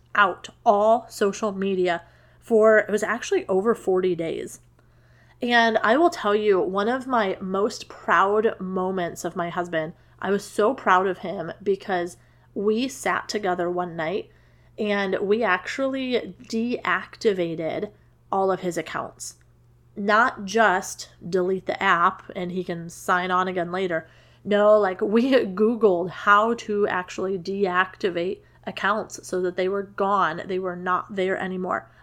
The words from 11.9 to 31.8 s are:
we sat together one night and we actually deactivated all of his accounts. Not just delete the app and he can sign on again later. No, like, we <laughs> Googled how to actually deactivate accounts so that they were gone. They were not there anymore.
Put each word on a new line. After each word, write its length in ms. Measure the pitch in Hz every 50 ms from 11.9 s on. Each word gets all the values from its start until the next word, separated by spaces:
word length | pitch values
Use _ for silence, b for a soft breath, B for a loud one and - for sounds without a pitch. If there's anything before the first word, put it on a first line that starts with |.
| 190 175 175 175 - b b b b b b b -
we 320 | - 196 214 214 226 262
sat 420 | 262 262 - - 190 180 - - -
together 400 | - 208 208 180 180 180 175 175
one 260 | 180 175 180 175 165
night 360 | 165 156 160 190 214 - b b b b b b b b b b -
and 400 | 220 208 202 202 196 190 190 -
we 240 | 202 190 208 233 233
actually 920 | 196 180 - - - - - 269 269 262 269 262 254 247 220 - 196 175 -
deactivated 1500 | 247 - 233 226 233 240 247 - - 185 175 185 190 - - - - 220 196 185 170 170 165 170 165 156 - - - 202 b b b b b b _ _
all 200 | 202 196 190 190
of 100 | 185 185
his 140 | 185 180 165
accounts. 600 | 165 160 - - 147 123 - - - - - - _ _ _ _ _ _ _ _ _ _ _ _
Not 500 | - 202 208 208 220 240 240 - 226 202
just 640 | 185 190 226 220 202 180 190 - - - - - - - - - 170
delete 380 | 175 185 180 185 190 185 -
the 160 | - - - 190
app 400 | 196 180 170 170 190 190 - - - -
and 160 | 196 180 180
he 120 | 175 185 175
can 260 | - 175 170 170 170
sign 400 | - - - - 185 180 180 185
on 180 | 185 180 185
again 240 | 190 185 185 170 175
later. 380 | 175 190 196 175 165 160 160 b b b b b b b -
No, 360 | - 208 208 208 208 214 214
like, 200 | 202 190 185 -
we 300 | 214 208 202 233 240 269
<laughs> 0 |
Googled 800 | 269 247 - 196 180 190 214 220 247 214 226 202 180 170 175 175
how 460 | - - - 208 202 208 214 233 233
to 320 | 233 - - 208 202 202
actually 500 | - - 180 180 - - - 185 190 196
deactivate 1000 | 180 165 190 196 196 202 180 180 180 190 - - - - 190 175 175 170 185 - b b b b b -
accounts 600 | 202 190 - - 190 214 220 - - - - -
so 140 | - 185 180
that 140 | 185 180 180
they 120 | - 185
were 160 | 185 196 202 196
gone. 600 | 196 - - 202 196 208 190 175 156 160 170 -
They 140 | - 190 185
were 160 | 190 180 175
not 400 | 175 180 185 180 175 - - 202
there 220 | 196 185 190 190
anymore. 520 | - - 185 185 185 185 - 190 -